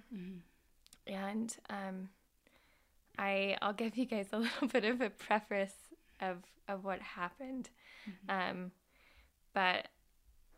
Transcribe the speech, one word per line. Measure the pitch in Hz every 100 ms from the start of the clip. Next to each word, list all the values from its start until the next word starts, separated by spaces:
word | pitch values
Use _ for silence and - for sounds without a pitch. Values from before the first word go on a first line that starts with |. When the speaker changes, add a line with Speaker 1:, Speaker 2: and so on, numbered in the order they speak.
| -
Speaker 1:
Mm-hmm. | 208 180 185 170 _ _ _ - - -
Speaker 2:
And, | 190 196 214 226 - -
um, | 202 190 185 190 - _ _ _ - _ _ _ _ _ -
I, | 196 196 196 -
I'll | -
give | 202 226 226
you | 254
guys | 220 196
a | 220
<laughs> | 233
little | - 262
bit | 254
of | 208 247
a | 240
preface | - - 214 - 202 196 - - - - -
of, | 190 180 - - -
of | 196
what | 196 185
happened. | 208 - 180 - 262 262 - - - - -
Speaker 1:
Mm-hmm. | 185 196 190 185 185
Speaker 2:
Um, | 180 - _ _ - - - _ _
but, | 202 185 - - _ _ _ - - -